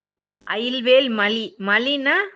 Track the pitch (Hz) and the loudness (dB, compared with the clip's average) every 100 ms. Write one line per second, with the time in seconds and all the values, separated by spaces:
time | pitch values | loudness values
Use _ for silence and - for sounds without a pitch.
0 | _ _ _ _ - 196 240 262 240 254 | _ _ _ _ -10 -8 -6 -4 4 4
1 | 277 220 208 226 214 - 196 208 247 285 | 4 0 0 -2 -6 -8 0 0 0 -2
2 | 269 330 403 | 0 -2 -2